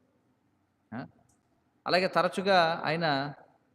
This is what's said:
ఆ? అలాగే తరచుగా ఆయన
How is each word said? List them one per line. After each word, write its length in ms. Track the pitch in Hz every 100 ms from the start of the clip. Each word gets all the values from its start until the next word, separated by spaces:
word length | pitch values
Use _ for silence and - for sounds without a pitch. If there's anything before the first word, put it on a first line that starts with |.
| _ _ _ _ _ _ _ _ _ 113
ఆ? 80 | - _ _ _ _ _ _ _ -
అలాగే 200 | 175 185
తరచుగా 760 | 175 175 185 190 185 160 170
ఆయన 480 | - 160 165 139 143 - - _ _